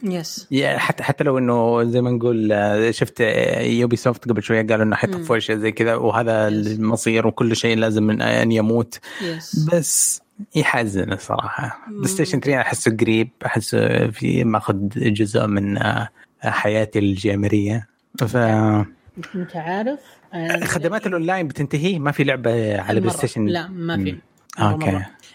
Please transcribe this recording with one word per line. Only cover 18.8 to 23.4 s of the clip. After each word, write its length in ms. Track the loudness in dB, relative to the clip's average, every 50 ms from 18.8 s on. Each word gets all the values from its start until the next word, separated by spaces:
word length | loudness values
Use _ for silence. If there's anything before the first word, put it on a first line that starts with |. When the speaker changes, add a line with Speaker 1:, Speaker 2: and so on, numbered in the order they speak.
| 0 -2 -6 _ _ -20 -16 -16 -14 -10 -8
Speaker 1:
أنت 220 | -8 -8 -8 -8
عارف، 440 | -8 -6 -4 -4 -4 -4 -4 -6 -8 -10 -20 -20 -20 _ -14 -10
آه، 300 | -8 -4 -4 -4 -4 -2
Speaker 2:
خدمات 420 | -2 -2 -2 -2 -2 -4 -4 -4
الأونلاين 420 | -4 -4 -2 -2 -2 -2 -2 -4 -4
بتنتهي؟ 500 | -4 -4 -4 -2 -2 -2 0 0 -2 -2
ما 140 | -4 -4
في 120 | -2 0 0
لعبة 560 | 0 0 0 0 0 0 0 0 -2 -2 -2
على 200 | -2 0 0 0
بلاي 120 | 0 0
Speaker 1:
مرة. 60 | -2 -2
Speaker 2:
ستيشن؟ 280 | -4 -4 -2 0